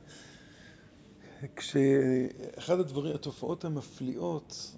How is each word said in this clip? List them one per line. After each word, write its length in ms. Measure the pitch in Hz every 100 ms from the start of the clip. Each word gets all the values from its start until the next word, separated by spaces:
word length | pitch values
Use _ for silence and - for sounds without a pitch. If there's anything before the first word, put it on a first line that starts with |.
| - - - - - - - - - - - - - - 139 -
כשאחד 1200 | - 143 139 139 131 127 127 - - - - 180
הדברים, 360 | 165 135 151 147
התופעות 500 | 147 - 127 175 170
המפליאות, 1120 | 147 - - 131 - 175 156 - - -